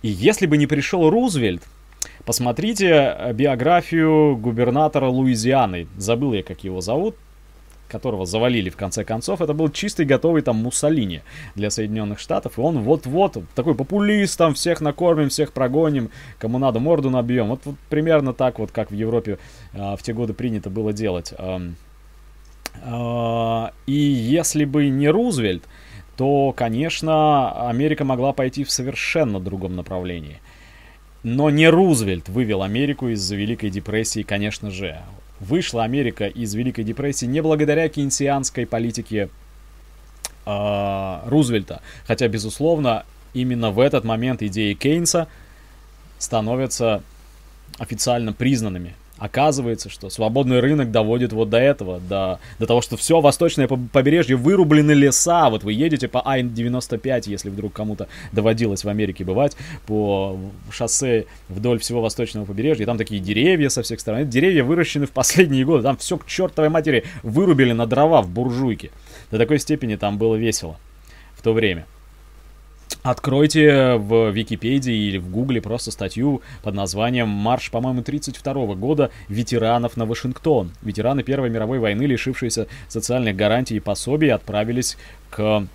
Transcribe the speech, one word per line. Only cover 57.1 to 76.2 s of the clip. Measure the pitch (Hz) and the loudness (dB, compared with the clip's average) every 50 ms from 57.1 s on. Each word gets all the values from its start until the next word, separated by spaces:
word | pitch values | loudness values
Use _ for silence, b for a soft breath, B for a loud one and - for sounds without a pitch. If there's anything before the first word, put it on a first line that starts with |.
| 131 120 104 | -2 -2 -2
если | 104 101 95 - 104 | -4 -8 -8 -8 -8
вдруг | 98 101 107 104 | -8 -6 -8 -8
кому-то | - - 107 107 104 90 98 B B B B B | -6 -6 -6 -6 -6 -6 -8 B B B B B
доводилось | - 107 104 113 113 110 117 107 98 92 - | -2 2 2 2 2 2 0 0 0 -2 -4
в | 104 | -2
Америке | 101 107 107 95 92 - 95 | 0 0 0 -2 -2 -6 -4
бывать, | 90 95 113 143 143 - B 139 160 160 B - | -2 0 2 0 0 -2 B -14 -14 -14 B -8
по | - 107 107 104 104 101 98 95 98 95 95 95 101 101 - - - | -4 -2 0 0 0 0 0 -2 -4 -6 -8 -10 -12 -14 -16 -18 -16
шоссе | - - 120 113 - - 135 127 120 110 101 B B B B - | -8 -6 -4 -2 -2 -2 2 2 2 2 0 B B B B -12
вдоль | 90 98 107 123 120 107 | -10 -2 0 0 0 0
всего | - - 117 120 | -2 -4 -2 -2
восточного | 113 110 - - 117 107 - 107 104 | -2 -2 -2 -4 -6 -6 -6 -8 -8
побережья, | 95 98 98 120 151 151 107 104 | -6 -4 -2 0 0 0 0 0
и | |
там | 101 233 | -2 -2
такие | 107 113 - 107 101 | -2 -4 -4 -4 -6
деревья | 92 98 104 107 135 180 190 160 147 131 | -2 0 2 4 4 4 4 4 2 0
со | - 127 | 0 -2
всех | 110 - 117 - | -4 -6 -8 -6
сторон. | - - 107 120 | -6 -4 -2 -2
Эти | 151 143 | -2 0
деревья | 113 127 156 190 185 151 | 2 2 4 4 4 4
выращены | 123 127 165 175 165 - - 147 143 | 4 4 2 2 2 0 0 -4 -4
в | 135 | -2
последние | - 131 127 - - 175 190 156 139 131 131 | -2 -2 0 2 6 4 4 6 4 2 2
годы, | 143 165 131 | 4 2 2
там | 107 139 - | 2 2 -2
все | - - - 180 | -2 -4 -6 -6
к | 151 - | -6 -6
чертовой | - - - 185 175 - - 156 151 | -8 -4 -2 -2 -2 0 2 2 2
матери | 156 165 151 156 135 113 B B B B B | 2 2 2 2 2 2 B B B B B
вырубили | 113 107 151 196 185 170 135 135 123 | -2 0 2 4 6 6 6 6 4
на | 117 113 117 | 4 0 0
дрова | 113 123 135 147 160 165 135 | 0 4 4 4 6 6 4
в | 101 87 | 4 2
буржуйке. | 87 113 123 127 120 123 135 127 107 - - - B B B B B B B B | -4 -4 -2 -2 -2 -2 -2 -2 -2 -4 -8 -16 B B B B B B B B
До | - 110 | 0 0
такой | 117 117 151 143 | 2 2 2 0
степени | - - 156 143 135 113 107 | 2 -2 -2 -2 -2 -4 -4
там | 92 - 101 104 | -4 -4 -4 -2
было | 101 110 113 110 | 0 0 0 2
весело | 110 113 113 107 - - 82 78 - - - - - b b b b b b b | 2 0 0 0 -2 -4 -10 -14 -16 -20 -20 -20 -20 b b b b b b b
в | - | -4
то | - 113 | 0 0
время. | 110 113 113 101 87 82 82 - - - - - - - - - - - - - - - - - - - - - - - | 2 2 2 0 0 -2 -8 -14 -20 -20 -20 -20 -20 -20 -20 -20 -20 -20 -20 -20 -20 -20 -20 -20 -20 -20 -14 -14 -14 -6
Откройте | - 127 123 - - 143 131 139 151 151 151 156 151 151 143 135 131 127 123 | -2 -4 -4 -2 0 0 2 4 2 4 6 6 6 8 8 8 6 4 4
в | 113 101 101 113 113 113 107 | 2 2 2 4 4 4 4
Википедии | 95 110 110 - 110 92 107 117 135 139 131 127 117 107 104 101 | 0 -2 -2 -4 -6 -4 -2 0 0 0 0 0 0 0 0 0
или | 95 95 | -2 -4
в | 87 90 | -6 -4
Гугле | 90 110 127 135 127 113 | -4 -4 -2 0 0 -2
просто | - 104 113 123 - 113 | -2 -4 -6 -6 -6 -8
статью | - - 101 95 - 110 | -8 -6 -8 -6 -4 -2